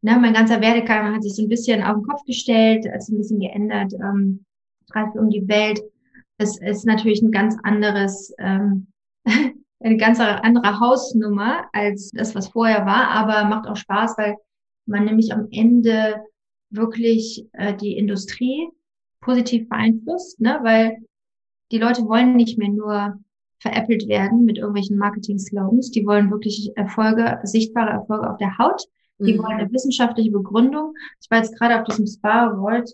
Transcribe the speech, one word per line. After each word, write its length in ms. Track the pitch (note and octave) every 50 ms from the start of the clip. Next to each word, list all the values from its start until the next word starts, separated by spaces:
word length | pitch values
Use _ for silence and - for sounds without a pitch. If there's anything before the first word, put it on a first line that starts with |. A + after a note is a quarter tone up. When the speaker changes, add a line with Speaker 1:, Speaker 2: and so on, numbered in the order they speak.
Speaker 1:
ne, 160 | - G#3+ A3+ B3
mein 140 | A#3+ A3+ A3
ganzer 260 | A3+ A3+ A3 A#3 G#3+
Werdegang 540 | G#3+ A3+ A#3 A#3 A3+ A#3 A3 G#3+ G#3+ G#3 G#3+
hat 80 | G#3+
sich 140 | G#3+ G3+ G3
so 60 | G#3 G#3+
ein 40 | G#3+
bisschen 360 | A#3 A#3 - - A3+ G3+ F#3+
auf 100 | G3 G#3+
den 80 | G#3+
Kopf 220 | G#3+ - C#4+ C#4+ -
gestellt, 600 | - B3 - - - A#3 A3 A3+ A3 A3 A3 A3 -
hat 120 | - - -
sich 100 | - G#3+
ein 40 | G#3+
bisschen 220 | G#3 - A3 G3+
geändert, 520 | F#3+ - - G3+ G#3 G#3+ G#3 G3+ G3+ G3 G3+ -
ähm, 420 | F#3+ G3 G3+ G3+ G3 G3 G3 G3 _ _ _ _ _ _ _ _ _ _
reise 300 | - A3 G#3+ G#3+ - G#3+
um 100 | A3 G#3+
die 160 | G3+ G#3 F#3+
Welt. 340 | F#3+ G#3 G#3 G#3+ G#3+ G#3+ G#3+ - - _ _ _ _ _ - _ _ _ _
Das 200 | G#3+ G#3 - -
ist 240 | - G3+ G#3 G#3 -
natürlich 360 | A3+ A3 A3 A3 A3+ G#3 G#3
ein 80 | A3+ A3
ganz 260 | G#3+ G3 G#3 A3 A3 -
anderes, 720 | - G#3 G#3 G#3 G#3 G#3 G3+ G3+ G3 G3 F#3+ - - - - -
ähm, 480 | - F#3+ F#3+ G3 G3+ G3+ G3 F#3+ F#3+ _ _ _ _ _ _ _ _
<laughs> 380 | A#3+ A3 C4+ D4+ B3 - - _ _ _ _
eine 200 | - A3+ A3 A3
ganz 200 | A3 A3 A#3 A3+
andere 600 | A#3 G#3 G#3 G3 - A3+ A#3+ A#3+ A#3 G3+ G3+ G3+
Hausnummer 840 | A#3 B3 C4 B3+ - - - A3+ G#3+ G#3 G3+ G3+ G3+ A#3 D4 E4+ F#4 -
als 380 | - G#3 G#3 G#3 G3+ G3+ G3+ -
das, 220 | - A#3 A3+ A3 -
was 140 | G3 F#3+ -
vorher 380 | _ A#3 A3+ A3+ A3 G#3 F#3+
war, 240 | F#3+ G3 A#3 B3+ -
aber 360 | - G#3+ A3 G#3+ G#3+ G#3+ G#3
macht 220 | G3+ G#3+ A3 A3 -
auch 80 | G#3
Spaß, 400 | G3 - _ G3 G#3 A3 A3+ A3
weil 200 | - G#3+ G#3 G#3 - _ _ _ _ _ _ _ _ _
man 180 | - G3+ G3+ G#3
nämlich 280 | G#3+ A3 A3 A3+ A3 -
am 140 | G#3+ G#3 -
Ende 640 | - G#3+ A3+ A#3 A#3+ A#3+ A3+ A3+ A3 A3 A3 G#3+ G#3+ G#3+ G#3+ - _ _ _ _ _ _ _ _
wirklich, 760 | G#3 G#3+ A3+ A3 A3+ A3+ A#3 A3+ A3+ A3+ A3 - - - - -
äh, 220 | _ - F#3+ G#3 G3
die 200 | G3 G#3 G#3 -
Industrie 720 | - G#3 G3+ G3+ F#3+ - - - - B3 B3+ C4+ D4+ E4 E4 _ _ _ _ _ _ _ _ _ _
positiv 480 | - A#3+ B3+ B3 A#3+ A#3+ B3 A3+ A3+ -
beeinflusst, 720 | - - A3 A3+ A3+ A3 A3 D4 E4+ F4+ - - - _
ne? 180 | A3 A#3 C#4+ D4+
Weil 340 | B3 A3+ A3+ A3+ A3+ A3+ A3+ - - _ _ _ _ _ _ _ _ _ _ _ _ _
die 60 | - A3
Leute 280 | A3+ A#3 A#3+ A#3+ A3+
wollen 300 | G#3 A3 A#3 B3 B3+ B3
nicht 220 | A#3+ A#3 A3+ A#3 A3
mehr 120 | G3+ G3+
nur 480 | G3+ G#3 G#3+ G#3 G#3 G3+ G3+ G#3 G3+ - _ _ _ _ _ _ _ _
veräppelt 500 | - A3 G#3+ A3+ A3 A3 A#3 G#3 G#3+ G#3+
werden 360 | G#3 G3+ F#3+ G3+ A3+ A#3+ A#3+
mit 120 | A3+ G3+
irgendwelchen 400 | - G#3+ G#3 G#3 G3+ G3 G3 G#3
Marketing-Slogans. 960 | G3+ G3+ G#3 G#3 G#3+ - - G3+ F#3+ F#3+ - G#3 G3+ F#3+ G3 A3+ B3+ B3+ -
Die 160 | - A3+ G3+
wollen 240 | G3+ G#3 G#3 G#3 G3
wirklich 420 | G#3 G#3+ - G#3+ G3+ - G#3 G#3 -
Erfolge, 640 | - G#3 G3 - - A3 A3 A3 A3+ A#3 A#3 - -
sichtbare 480 | - G3 G3 A3+ A3 A3 A3+ A#3 A3+ G#3+
Erfolge 400 | G#3 G#3 - - G#3+ G#3+ - -
auf 80 | G3 -
der 180 | G#3 F#3+ F#3+ -
Haut. 240 | A#3+ E4 F#4 F#4+ - _ _ _ _ _ _ _
Die 140 | G3+ G#3 G3
Speaker 2:
Mhm. 40 | F3+
Speaker 1:
wollen 200 | - A3 A3 G#3+
eine 140 | G#3 G3+
wissenschaftliche 580 | A#3 C4 C4 C#4 B3+ - B3 A#3 A#3 A3+ A3 G#3+
Begründung. 640 | G3+ G3 G3 - G3 A3+ A#3+ C4+ C#4+ D4+ D#4 D#4 D#4 - - - _ _
Ich 100 | - _
war 80 | A3+ A3+
jetzt 180 | A3+ A3 - -
gerade 200 | A#3 A#3 A#3 A3
auf 60 | A3
diesem 220 | - - - G#3
Spa 400 | - - - - G#3 A3 A#3 A#3+
Award 440 | A3+ G3+ F#3+ G3 G#3 A3+ A#3+ A#3 -